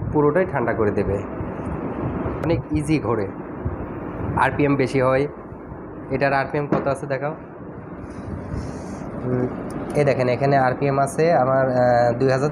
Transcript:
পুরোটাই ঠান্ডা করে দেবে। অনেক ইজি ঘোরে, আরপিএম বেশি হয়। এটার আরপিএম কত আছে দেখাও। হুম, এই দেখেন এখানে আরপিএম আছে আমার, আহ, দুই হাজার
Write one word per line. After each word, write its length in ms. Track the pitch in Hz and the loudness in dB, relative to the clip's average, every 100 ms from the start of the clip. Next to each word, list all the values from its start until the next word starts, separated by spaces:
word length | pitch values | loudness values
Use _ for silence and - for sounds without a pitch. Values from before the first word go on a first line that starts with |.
| - | 0
পুরোটাই 320 | 151 147 165 185 | 4 4 4 2
ঠান্ডা 220 | 143 117 | 2 0
করে 180 | 107 104 | 2 2
দেবে। 260 | 101 92 98 - - - - - - - - - - - - 160 | 2 0 0 -4 -6 -6 -6 -6 -6 -6 -4 -4 -2 -4 -2 0
অনেক 160 | 165 - | 0 0
ইজি 280 | 156 147 147 | -2 2 0
ঘোরে, 280 | 101 110 92 85 - - - - - - - - - - | 2 0 -2 -6 -10 -6 -6 -6 -8 -8 -8 -6 -2 2
আরপিএম 400 | 131 127 143 135 | 2 4 4 4
বেশি 260 | 127 135 | 2 2
হয়। 260 | 127 131 147 - - - - - - - - | 4 4 0 -4 -14 -14 -14 -14 -12 -12 -6
এটার 220 | 131 139 | 0 2
আরপিএম 340 | 139 131 151 143 | 2 0 -2 0
কত 200 | 139 139 | 0 0
আছে 180 | 135 143 | -2 -4
দেখাও। 300 | 131 143 156 - - - - - - - - - - - - - - - - - - 127 | -4 -4 -6 -12 -14 -14 -14 -14 -12 -12 -12 -10 -10 -8 -8 -8 -10 -10 -10 -10 -8 -2
হুম, 220 | 123 127 - - - - 151 | -2 -2 -4 -8 -8 -2 2
এই 100 | 143 | 2
দেখেন 240 | 123 123 | 4 2
এখানে 280 | 117 139 139 | 2 4 4
আরপিএম 420 | 127 127 143 139 | 4 2 0 2
আছে 340 | 139 - 165 | 0 2 4
আমার, 360 | 156 127 131 131 | 4 4 4 2
আহ, 480 | 127 123 120 120 120 | 4 4 6 4 4
দুই 120 | 131 | 4
হাজার 180 | 131 147 | 4 2